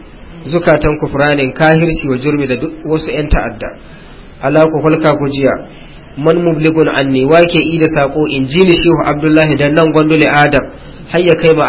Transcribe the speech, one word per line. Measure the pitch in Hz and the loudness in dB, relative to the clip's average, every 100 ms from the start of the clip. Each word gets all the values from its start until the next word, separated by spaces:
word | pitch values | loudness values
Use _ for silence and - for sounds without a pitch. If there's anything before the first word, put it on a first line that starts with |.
| - - - - | -18 -20 -20 -16
zukatan | - 170 170 151 151 151 | -6 -2 2 2 0 -2
kufranin, | 147 135 147 143 131 | -4 -2 0 0 -2
kahirci | 127 156 160 165 156 139 | 0 2 2 0 -2 -4
wa | 123 | -4
jurmi | 143 147 135 | -2 -2 -2
da | 123 | -4
duk | 156 - 147 | -6 -8 -6
wasu | 156 156 | -4 -4
'yan | 143 147 | -6 0
ta'adda. | 165 113 - - - - - - - - - | -2 -2 -8 -12 -14 -20 -20 -20 -20 -20 -8
Ala | 135 151 160 | -2 2 2
ku | 156 | 2
hulka | 151 160 160 143 | 0 0 0 0
ku | 143 | -2
jiya, | 135 131 113 - - - - - - | -2 -2 -2 -8 -20 -20 -20 -18 -4
man | 151 170 | 0 0
mubligun | 170 151 156 160 147 | 0 0 0 0 0
anni, | 131 139 131 | 0 0 0
wa | 135 160 | 4 4
ke | 175 175 | 4 2
ida | 151 165 156 | 0 0 0
sako | 156 139 156 151 | 0 -2 -2 -2
in | 139 131 | -2 -2
ji | 156 | 2
ni | 185 | 2
Shehu | 170 170 160 131 | 4 2 2 0
Abdullahi | 147 156 156 156 147 | -2 2 2 2 0
dan | 143 | 0
nan | 156 160 | 2 2
gwandule | 151 156 156 143 | 2 2 2 2
Adam, | 147 147 139 - - - - - | 2 2 0 -4 -10 -20 -20 -6
har | 170 | 0
ya | 175 | 2
kai | 156 165 | 2 2
ma | 151 | 2